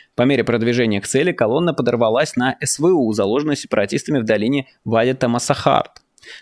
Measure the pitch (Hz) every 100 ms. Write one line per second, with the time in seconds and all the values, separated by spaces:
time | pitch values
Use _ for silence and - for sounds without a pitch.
0 | _ - 127 131 110 117 117 120 113 101
1 | - 131 175 - 110 139 170 - 120 120
2 | 113 120 151 - 131 - 139 - 165 180
3 | 113 107 101 123 151 143 - 110 101 104
4 | - 143 110 107 113 143 135 _ 113 113
5 | 120 131 123 120 - 139 139 131 - -
6 | _ _ - -